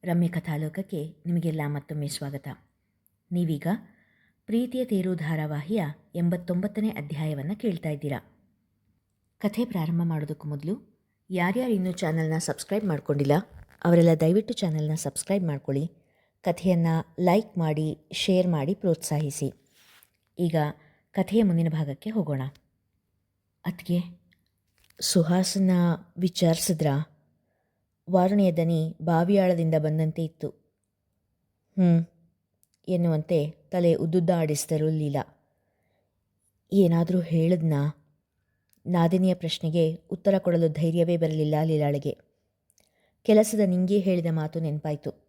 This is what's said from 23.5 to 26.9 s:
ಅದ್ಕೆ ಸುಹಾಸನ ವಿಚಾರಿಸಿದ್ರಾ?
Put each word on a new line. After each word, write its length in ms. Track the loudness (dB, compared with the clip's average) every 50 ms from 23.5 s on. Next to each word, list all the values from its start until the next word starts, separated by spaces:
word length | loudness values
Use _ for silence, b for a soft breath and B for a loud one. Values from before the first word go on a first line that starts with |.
| _ _ _
ಅದ್ಕೆ 540 | -10 -10 -10 -6 -2 -2 -2 -2 -4 -12 _ _ _ _ _ _ _ _ _ _ _ _ _ _ _ _ _ -6
ಸುಹಾಸನ 680 | 2 2 2 4 4 4 2 2 0 0 2 2 4 4 4 4 2 2 0 -4 _ _ -4
ವಿಚಾರಿಸಿದ್ರಾ? 1040 | -4 -2 0 2 2 2 2 2 0 -2 0 0 2 0